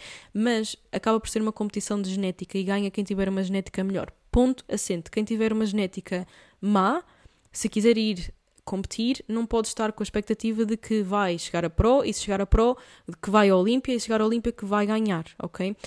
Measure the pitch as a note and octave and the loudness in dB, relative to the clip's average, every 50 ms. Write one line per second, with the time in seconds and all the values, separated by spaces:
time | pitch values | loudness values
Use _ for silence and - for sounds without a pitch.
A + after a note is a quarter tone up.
0 | - - - - - - _ G3+ A3 A#3+ A#3+ A3 A3 - - - _ _ - G3 | -16 -18 -20 -20 -20 -8 _ 0 0 2 2 0 -2 -4 -8 -12 _ _ -8 -2
1 | - A3+ A3 A3 A3 - - A3 A3 G#3+ G#3+ - G#3+ G#3 - G#3 - - G#3 G#3 | 0 2 2 2 0 -2 -2 -2 -2 -2 -2 -2 -6 -4 -4 -6 -4 -2 -4 -2
2 | G3 F#3+ F#3+ G3 G3 F#3 F#3 - F3+ - - G3 F#3+ F#3 G3 G3+ G3+ G3 - G#3 | -2 -2 -2 -2 -2 -2 -4 -6 -10 -6 -4 -4 -2 0 0 0 0 -2 -2 -4
3 | G3+ - G3+ F#3+ G3 F#3+ F#3+ F#3+ F#3+ F3+ G3 G3 F#3 - - - F#3 G3 F#3+ F3 | -4 -2 -2 -2 0 0 0 -2 -2 0 -2 -4 -4 -4 -4 -4 -2 -2 -2 -4
4 | - - - _ _ _ - A#3 B3 B3+ C4 - - - - G#3 - - F#3+ E3+ | -6 -8 -12 _ _ _ 4 4 4 4 2 -2 -4 -6 -6 -6 -2 -4 -4 -4
5 | E3 - - A3 G#3+ - A3+ G#3+ A3 A3 A3 A3 A3 G#3 G3 G#3+ A3 G#3+ - G3 | -6 -6 -4 -4 -2 -2 0 0 0 0 2 0 0 0 0 0 -2 -2 -4 -10
6 | - - F#3+ F3+ F3+ - - - - _ _ _ - G3+ G#3 G3 F#3 G3+ C4+ F4 | -8 -6 -6 -6 -6 -8 -14 -20 -20 _ _ _ 0 2 4 4 4 4 2 0
7 | - _ _ _ _ - _ _ _ _ - - - A3 - G#3+ G#3 A#3 A#3+ A3 | -4 _ _ _ _ -20 _ _ _ _ -10 -6 -4 -2 0 4 4 6 4 4
8 | A3 G#3+ G3+ F3 E3+ - - _ _ _ _ _ _ - G3 F#3+ F#3+ - - - | 2 0 -2 -4 -6 -12 -12 _ _ _ _ _ _ -6 -6 -6 -6 -6 -4 -2
9 | A3+ A#3+ C4 - - - A3 A3+ A#3 A3 - A3+ A3 - - - A3+ G#3+ G#3+ - | -2 -2 -2 -2 -4 -4 -4 -4 -2 0 0 0 0 -2 -4 -2 -2 -4 -2 -4
10 | G#3 - - G#3+ G3+ - A3 - - A3+ A3 A3 A3+ G#3 A3+ A3 - - A3 G#3+ | -8 -4 -4 -4 -2 -2 -2 -2 0 -2 0 0 0 0 0 -4 -2 -2 0 0
11 | G3+ F#3 G3+ G#3 G3+ F#3 F3 E3+ - - - E3+ E3+ E3 - - G3+ A#3 B3+ C#4+ | 0 0 0 0 2 0 0 -2 -4 -4 -2 -2 -2 0 2 4 4 6 6 4
12 | - - G3+ - - G#3 G3 F#3+ G3 - - G#3+ A3+ B3 B3+ - - - - - | 4 0 -2 -4 -4 -2 -2 -2 2 4 4 4 6 2 2 0 -6 -20 -20 -20
13 | _ - E3+ - - G3+ G3 G#3+ G#3 G3 F#3+ F#3 F3+ G#3+ A#3+ C4 - - B3+ A3+ | _ -18 -14 -10 -4 2 4 6 6 8 6 6 4 4 2 0 0 -2 -2 -2
14 | - - A3+ A3 G#3+ A3 A#3 A#3 G#3+ A#3+ A3 - G#3+ G3 G3+ G#3 G#3 G3+ A3 A3 | -2 -2 0 0 2 2 0 0 -2 -4 -6 -6 -4 -2 0 0 0 0 0 0
15 | A3 G#3 F#3 D#3+ E3 - - - - F3 - - F#3 G3 G#3 - - | 0 0 0 -2 -4 -8 -10 -10 -10 -10 -6 -6 -6 -6 -6 -8 -12